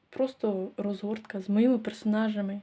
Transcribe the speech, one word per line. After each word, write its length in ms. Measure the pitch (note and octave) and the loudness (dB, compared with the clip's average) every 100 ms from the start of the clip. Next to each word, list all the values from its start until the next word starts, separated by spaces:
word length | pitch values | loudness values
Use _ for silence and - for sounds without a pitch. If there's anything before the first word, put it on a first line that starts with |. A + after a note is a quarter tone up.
| _ | _
просто 600 | - C4 - A3 G3 F#3+ - | -2 -2 0 -2 0 -4 -4
розгортка 640 | G#3 G3 G#3 A3 - G3+ | -4 -4 -4 -6 -8 -8
з 80 | F#3+ | 0
моїми 300 | G3+ A#3+ B3 | 4 6 4
персонажами, 840 | A3 - A3 G#3+ A3 G#3 G3 G3+ | 0 -4 0 2 0 0 -4 -6